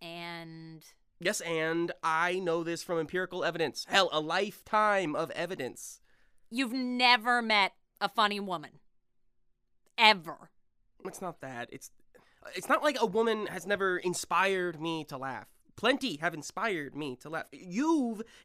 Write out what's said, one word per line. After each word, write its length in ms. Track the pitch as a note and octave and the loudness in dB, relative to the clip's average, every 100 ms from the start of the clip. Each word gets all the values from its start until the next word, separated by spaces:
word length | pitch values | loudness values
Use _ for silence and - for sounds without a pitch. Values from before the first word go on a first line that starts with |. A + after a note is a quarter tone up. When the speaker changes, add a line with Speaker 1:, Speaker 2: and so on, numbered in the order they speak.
Speaker 1:
and 840 | E3+ E3+ E3+ E3+ E3 E3 D#3+ D#3+ - _ _ _ | -14 -12 -10 -10 -12 -14 -16 -18 -20 _ _ _
Speaker 2:
Yes, 180 | E3+ G#3+ | -4 -2
and 540 | E3+ D#3+ D#3+ E3+ E3+ - | -2 -2 0 0 -2 -2
I 360 | D#3+ D#3+ F3 F#3 | 0 2 2 0
know 220 | F3+ E3 E3 | 0 -2 -2
this 180 | E3+ | -6
from 160 | - E3+ | -4 -4
empirical 460 | D#3+ F3+ F#3 F3+ D#3 | -2 -4 -4 -2 -4
evidence. 400 | E3 D#3 - - | 0 -2 -4 0
Hell, 220 | G3 F#3 | 2 4
a 80 | D#3 | 2
lifetime 960 | D#3 F3 G#3 - - G#3+ G#3+ G3+ E3+ D3+ | 0 -2 -2 -6 -2 2 4 2 0 -2
of 160 | D#3+ | -4
evidence. 720 | - E3+ F3+ B2 - - - _ _ _ _ - | -4 -6 -6 -8 -10 -16 -18 _ _ _ _ -8
Speaker 1:
You've 240 | A#3 C4 | -4 -2
never 680 | C4 B3+ B3 B3 A#3+ A3+ A#3+ | -2 -2 4 6 6 6 2
met 300 | A3+ G#3+ F#3+ - _ _ | 4 4 2 -2 _ _
a 80 | G3 | -2
funny 320 | - G#3 G3+ | 2 2 2
woman. 300 | G3 E3+ D3+ D3 _ _ _ _ _ _ _ _ _ _ _ - | -4 -6 -8 -18 _ _ _ _ _ _ _ _ _ _ _ 6
Ever. 540 | A3 G3+ D#3+ C#3+ - _ _ _ _ _ F#3+ | 8 8 2 -14 -16 _ _ _ _ _ -12
Speaker 2:
It's 160 | F#3 | -10
not 180 | F#3 D#3+ | -10 -10
that. 300 | C3+ B2 A#2+ | -10 -8 -10
It's, 180 | - - - - - _ _ - | -12 -18 -20 -20 -20 _ _ -14
it's 140 | F3+ F#3 | -10 2
not 160 | C#4+ | 2
like 140 | D4+ B3 | 4 2
a 60 | G#3+ | 2
woman 400 | G3 A3+ A3 G3+ | 4 4 2 -2
has 180 | F3+ F#3+ | -6 -2
never 320 | G3+ F#3+ F3+ | 0 2 0
inspired 840 | F3+ E3+ - E3+ F#3+ G3 F3+ D#3 | 0 -2 0 4 4 2 -2 -4
me 240 | E3 D#3+ D3+ | -4 -4 -6
to 120 | C#3 | -8
laugh. 300 | C3+ A#2 F#2+ _ _ - | -8 -8 -12 _ _ -2
Plenty 420 | A3+ C#4 C4 C#3+ | 2 2 0 -2
have 160 | E3 | -2
inspired 640 | E3 - - A3 F3 C#3 C#3+ | -4 -8 -4 -2 -2 -4 -6
me 200 | D3+ B2 | -8 -8
to 120 | D3+ | -8
laugh. 160 | D#3+ - | -8 -10
You've 720 | - F3+ F#3 D#4 E4 A#3+ G#3+ A3+ - | -14 -6 0 2 2 2 -4 -10 -14